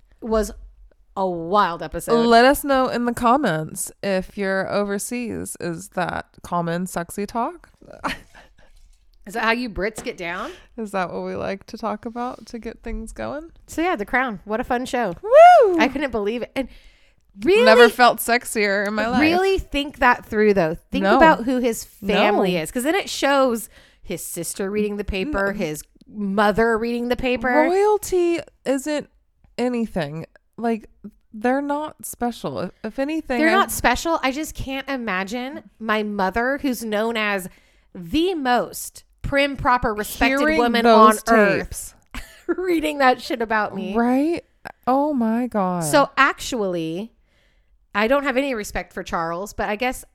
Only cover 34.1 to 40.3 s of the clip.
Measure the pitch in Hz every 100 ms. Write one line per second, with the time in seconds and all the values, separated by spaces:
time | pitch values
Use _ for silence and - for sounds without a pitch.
34.1 | 330 269 269 311 - 254 269 269 269 226
35.1 | 185 190 247 254 311 - - 220 214 214
36.1 | 202 190 214 240 277 285 240 226 208 226
37.1 | 233 208 202 185 - _ _ _ 196 170
38.1 | 262 349 339 254 240 170 - - - -
39.1 | _ - 277 285 269 269 247 254 208 208
40.1 | - 247